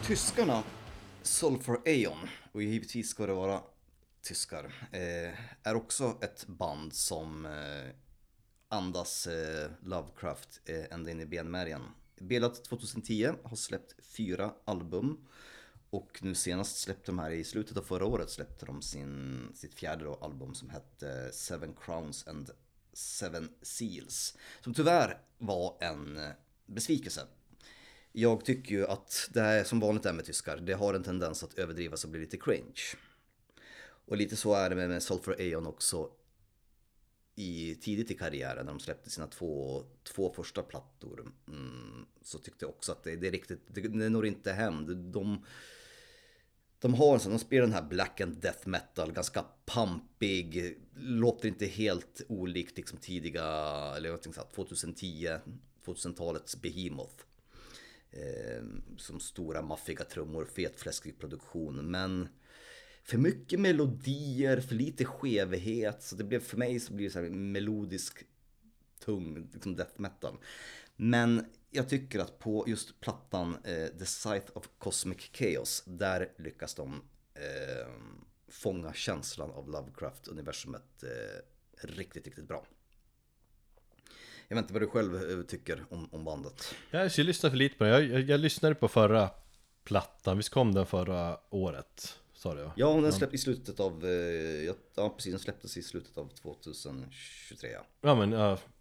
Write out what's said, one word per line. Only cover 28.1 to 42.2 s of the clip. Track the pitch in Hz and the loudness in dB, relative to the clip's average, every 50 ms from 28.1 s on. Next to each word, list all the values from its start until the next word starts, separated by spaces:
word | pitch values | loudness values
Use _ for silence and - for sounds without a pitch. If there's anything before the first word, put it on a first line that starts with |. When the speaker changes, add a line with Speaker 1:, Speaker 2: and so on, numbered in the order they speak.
| _ 113 | _ 4
Speaker 1:
Jag | 110 117 113 110 113 | 6 6 6 4 4
tycker | - 127 127 131 - 101 | 0 0 0 0 -2 0
ju | 98 95 - | 2 2 2
att | 98 - - - - - - - - | 0 -2 -4 -4 -4 -4 -4 0 2
det | 120 | 4
är | 110 107 107 107 98 | 6 6 6 6 4
som | - 120 117 | 4 2 4
vanligt | 110 104 107 110 - | 6 6 4 4 2
där | 101 85 | 0 -2
med | 82 80 | -2 -4
tyskar. | - 78 - - 78 76 76 | -4 -4 -4 -4 -4 -6 -4
Det | 85 87 95 | -2 -2 0
har | 98 101 104 92 | 2 2 2 2
en | 95 90 | 2 0
tendens | 98 90 90 87 80 80 - 90 | 0 -2 0 0 -2 -2 -4 -8
att | 80 - | -8 -4
överdrivas | - 92 82 82 82 87 80 76 80 - | -4 -4 -2 -2 -4 -4 -4 -4 -6 -6
och | 80 | -6
bli | 78 80 | -6 -6
lite | 80 78 - 90 | -6 -6 -8 -4
cringe. | - - 107 73 - - - - - - - - - - _ _ _ _ _ _ _ _ _ - - - - - - - - _ _ | 0 2 2 2 0 -8 -10 -8 -8 -8 -8 -12 -16 -20 _ _ _ _ _ _ _ _ _ -20 -20 -20 -20 -20 -20 -20 -20 _ _
Och | - - 101 | -4 0 2
lite | 104 - 113 | 2 0 0
så | 104 - 107 104 | 0 4 4 6
är | 98 95 92 | 6 6 4
det | 92 | 2
med, | 90 90 87 | 2 2 2
med | 87 87 - | 0 0 0
Sulfur | - 98 90 - 98 92 - | 0 -2 -2 0 -2 -2 0
Aeon | 95 90 82 80 82 80 | 0 0 0 0 -2 -4
också | 78 - - - - 85 76 - - _ _ _ _ _ _ _ _ _ _ _ _ _ _ _ _ _ _ _ _ _ _ _ _ | -4 0 0 0 2 0 -4 -6 -8 _ _ _ _ _ _ _ _ _ _ _ _ _ _ _ _ _ _ _ _ _ _ _ _
i, | 107 101 92 85 82 82 82 80 | -8 -6 -4 -4 -4 -4 -6 -6
tidigt | 80 - 110 104 101 117 - | -6 -2 -2 0 0 0 -2
i | - | -4
karriären | - 92 80 73 69 65 65 62 62 65 | -4 -4 -4 -4 -4 -4 -4 -4 -6 -6
när | 71 76 | -6 -8
de | 69 | -8
släppte | - - 73 - - - | -6 -8 -8 -8 -8 -10
sina | - - 78 67 | -8 -8 -8 -8
två, | - - 90 82 76 71 67 67 67 69 65 - - - _ | -8 -6 -4 -4 -2 -2 -2 -4 -4 -6 -6 -10 -18 -18 _
två | - - - 95 90 - | -12 -2 0 0 0 0
första | - 82 - - - | -4 -10 -6 -6 -6
plattor. | - - - 67 - - _ _ - - 57 - 58 - - - _ - | -8 -6 -10 -14 -14 -14 _ _ -16 -14 -14 -14 -14 -16 -18 -18 _ -14
Mm, | 76 73 67 64 62 62 60 53 55 58 57 _ _ _ | -12 -10 -10 -10 -10 -12 -14 -14 -14 -16 -16 _ _ _